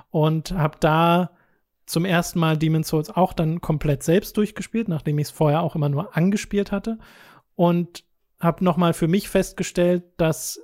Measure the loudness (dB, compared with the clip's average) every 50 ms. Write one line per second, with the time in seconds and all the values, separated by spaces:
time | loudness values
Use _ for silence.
0 | -16 _ -2 0 2 2 0 0 -4 -4 -2 -2 -2 -2 0 0 2 2 4 4
1 | 4 4 4 2 0 -2 -6 _ _ _ _ _ _ _ _ _ _ -6 -4 -2
2 | 0 2 0 0 0 -2 -2 0 2 2 2 2 0 0 0 0 0 0 -2 -2
3 | -2 -2 0 0 0 0 0 -2 -2 -2 -2 -2 -2 -2 -2 -2 0 -2 -2 0
4 | 0 2 2 2 0 0 -2 -2 -2 -2 -4 -8 -10 -6 -4 -4 -2 -2 -4 -4
5 | -4 -2 -2 -2 -4 -6 -2 0 0 2 2 2 0 -2 -2 -2 -2 0 -2 -2
6 | -4 -4 -2 0 0 2 0 0 -4 -4 -4 -4 -2 -2 -4 -6 -4 -6 -8 -8
7 | -12 -20 -20 -20 -20 -20 -20 -20 _ _ _ 2 2 4 4 2 0 -4 -8 -16
8 | -20 _ _ _ _ _ _ _ 0 0 0 2 0 0 2 2 2 2 2 0
9 | 0 0 2 0 0 0 0 0 0 0 -4 -8 -8 -4 0 0 2 2 2 0
10 | -2 _ _ -2 0 0 0 -2 -6 -10 -12 -12